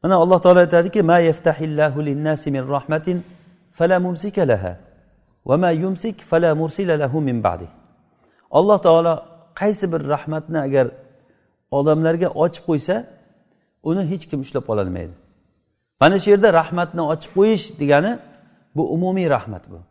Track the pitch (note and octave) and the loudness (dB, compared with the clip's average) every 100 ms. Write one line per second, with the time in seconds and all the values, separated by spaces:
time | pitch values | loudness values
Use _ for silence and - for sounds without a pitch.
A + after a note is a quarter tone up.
0 | F#3+ F#3+ E3+ F3+ F3+ F3+ F3 E3+ F3 G#3+ | 2 2 4 4 6 6 6 4 2 0
1 | E3 F3 E3 D#3 E3+ D3 D#3+ D3+ D3+ C#3 | 2 4 4 2 -2 -2 -4 0 0 0
2 | D3+ C#3 D#3 D3+ D3+ C#3 B2+ C#3 - D#3 | -4 -4 -2 -4 -4 -6 -4 -6 -4 -4
3 | D#3 F3+ F3 - _ _ _ _ E3+ F3+ | -4 -6 -8 -20 _ _ _ _ 0 2
4 | F3+ E3+ G3+ G3 D3+ G#2+ F#2 F2+ - _ | 0 -4 -6 -2 2 0 -2 -10 -20 _
5 | _ _ _ _ - C#3 F3 E3 F#3 F#3 | _ _ _ _ -2 0 2 0 -4 -6
6 | A3+ - - E3 E3+ D3+ D#3+ - F#3+ D3+ | -8 -10 -2 0 2 0 -4 -4 -2 -2
7 | C#3 D#3 C#3+ A#2+ G#2 E2+ E2+ _ _ _ | -2 -2 -2 -2 -4 -4 -12 _ _ _
8 | _ _ _ _ _ C#3+ G3 G#3 F3+ E3 | _ _ _ _ _ 0 2 2 4 4
9 | E3 D#3+ - - _ - G3+ G#3 F#3+ E3 | 2 -2 -8 -20 _ -4 -4 -2 -4 -4
10 | C#3+ D3 - D#3 D#3 D#3+ C#3 C3+ A#2+ - | -4 -6 -4 -8 -6 -6 -2 0 0 -4
11 | - _ _ _ _ _ _ C#3 C#3+ D#3 | -20 _ _ _ _ _ _ -2 0 0
12 | D#3+ E3 F3+ D#3 E3 - - D3+ - G#3 | 0 0 -2 -2 -4 -4 -4 -4 -2 -6
13 | B3 _ _ _ _ _ _ _ - F3+ | -6 _ _ _ _ _ _ _ -6 -4
14 | E3+ F#3 - D3 C3+ C3+ - G#2 F#2+ F2 | -4 -8 -8 -10 -6 -8 -4 -4 -4 -6
15 | E2+ E2+ _ _ _ _ _ _ _ _ | -12 -16 _ _ _ _ _ _ _ _
16 | C#3+ G3 G3 G3+ G#3+ E3 D#3 F3 E3+ E3+ | 4 4 2 4 6 4 0 -4 -4 -4
17 | D#3 D#3+ - F#3 G#3 G#3+ - - C#3+ C#3+ | -4 -4 -4 0 2 2 -4 -6 2 2
18 | F#3+ A#3+ - _ _ _ _ C#3+ D#3+ E3 | 2 -4 -12 _ _ _ _ -6 -4 -2
19 | F#3 F#3+ F3 B2+ - F#2+ - F2 F2 | -2 -2 0 -2 -4 -16 -16 -20 -20